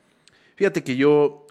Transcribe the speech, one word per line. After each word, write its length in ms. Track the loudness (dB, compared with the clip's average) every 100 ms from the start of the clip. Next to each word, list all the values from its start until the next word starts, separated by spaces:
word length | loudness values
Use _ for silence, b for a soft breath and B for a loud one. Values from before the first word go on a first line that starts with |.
| b b b b b -4
Fíjate 260 | -4 -4
que 140 | -6 -2
yo, 500 | 2 2 0 -4 _